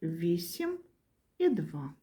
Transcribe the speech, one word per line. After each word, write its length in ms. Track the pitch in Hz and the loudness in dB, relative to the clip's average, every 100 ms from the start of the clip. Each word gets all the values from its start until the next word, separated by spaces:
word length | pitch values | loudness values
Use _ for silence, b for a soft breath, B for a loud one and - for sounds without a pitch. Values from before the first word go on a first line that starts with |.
вісім 760 | 160 165 170 175 - - 339 349 - _ _ _ _ - | -6 0 2 2 -2 -4 -4 -4 -10 _ _ _ _ 2
і 120 | 359 | 4
два. 440 | 202 156 147 135 - | 4 -2 -4 -8 -10